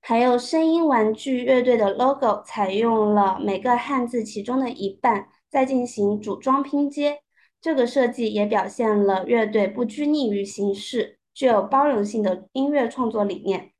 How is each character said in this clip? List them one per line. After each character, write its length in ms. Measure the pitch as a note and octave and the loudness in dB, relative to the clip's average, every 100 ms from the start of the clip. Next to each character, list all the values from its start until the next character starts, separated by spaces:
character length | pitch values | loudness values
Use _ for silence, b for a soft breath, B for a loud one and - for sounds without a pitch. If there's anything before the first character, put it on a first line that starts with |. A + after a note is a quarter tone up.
还 180 | - A#3 | 0 2
有 180 | B3 B3 | 4 2
声 280 | B3 D#4+ D#4+ | 0 0 2
音 200 | E4 E4 | 2 2
玩 280 | B3 G#3+ | 2 2
具 300 | A3 C#4+ B3+ | 0 -2 -4
乐 180 | B3 B3+ | 2 2
队 160 | A#3+ A#3 | 4 2
的 160 | G3+ | 2
logo 480 | G3 B3+ C#4 B3+ G3+ | 2 0 2 0 -2
采 280 | - - G3 | -4 -4 -2
用 420 | G3 A#3 A3+ G#3+ | 0 0 2 2
了 260 | G#3 G3 F#3 | 4 2 0
每 200 | G3+ G3 | -2 -2
个 180 | B3 A#3+ | 0 0
汉 300 | B3+ C#4 A#3+ | 0 -4 -2
字 160 | A#3+ | -4
其 180 | G#3+ - | -6 -8
中 180 | G3+ C4 | -4 -4
的 120 | B3+ | -4
一 180 | - G3 | -4 -8
半， 400 | - A#3+ G#3 B B _ | -2 0 0 B B _
再 160 | C4+ | -2
进 220 | C4 C4+ B3 | 0 0 -2
行 340 | A3+ G3+ G#3 | 0 0 0
组 160 | G#3+ - | -4 -6
装 260 | - C#4 | 0 0
拼 260 | C#4+ C#4+ C#4+ | 0 -2 -2
接， 320 | C#4+ C#4+ D4 _ _ _ _ | 0 -2 -2 _ _ _ _
这 140 | E4 D4 | -4 0
个 100 | A#3 | 0
设 220 | C4+ A#3+ | 2 0
计 260 | A#3+ A3+ | 0 -4
也 140 | G#3 G#3 | -2 0
表 200 | G#3+ F#3+ | 0 -2
现 380 | - A3+ G#3 G3+ | -2 0 2 2
了 200 | F#3+ F#3 | 0 0
乐 200 | A#3 A3 | 0 2
队 220 | G#3+ G3 | 0 0
不 180 | A3+ A#3 | -2 -6
拘 220 | B3 D4 | -4 -2
泥 220 | D4+ B3 | 0 0
于 140 | G3+ | -2
形 320 | G3 - G3+ G3+ | -6 -4 -4 -4
式、 440 | - B3 - _ _ | -6 -6 -6 _ _
具 140 | - C4 | 0 2
有 160 | G#3+ | 2
包 260 | G3+ C4+ D4 | 2 2 2
容 160 | B3 G#3 | 2 -2
性 160 | A3+ | -2
的 260 | G3+ F#3 - | -2 -2 -6
音 180 | C4 C#4 | -4 0
乐 180 | D4 A#3 | 0 0
创 220 | - A#3+ | -2 -2
作 140 | A3 | 0
理 180 | G3+ F3+ | -2 -2
念。 280 | - A3+ - _ | -4 -4 -6 _